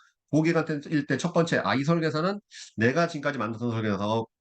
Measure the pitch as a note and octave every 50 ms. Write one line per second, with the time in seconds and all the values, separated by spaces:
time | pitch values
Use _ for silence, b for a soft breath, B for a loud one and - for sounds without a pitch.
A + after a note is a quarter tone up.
0 | b b b b _ - - D3+ D#3 E3 E3+ D#3+ D3+ - D#3 C#3+ - - D#3 D3
1 | C#3 - C#3 B2 - E3+ - E3+ E3 E3 D3+ - - F#2+ G#2+ C3 C#3 D#3 E3+ E3+
2 | D#3 D#3 D3 D3+ E3 F#3+ G3+ G#3 _ _ B B B B B G3+ A3 A#3 C3+ E3
3 | E3+ E3 - D3 C#3 D3 C#3 B2+ G#2+ A2 A2+ G#2+ A#2+ A#2+ A2+ A2+ G#2+ G#2+ G2+ F#2
4 | G2+ G#2+ A2 A2+ A2+ - _ _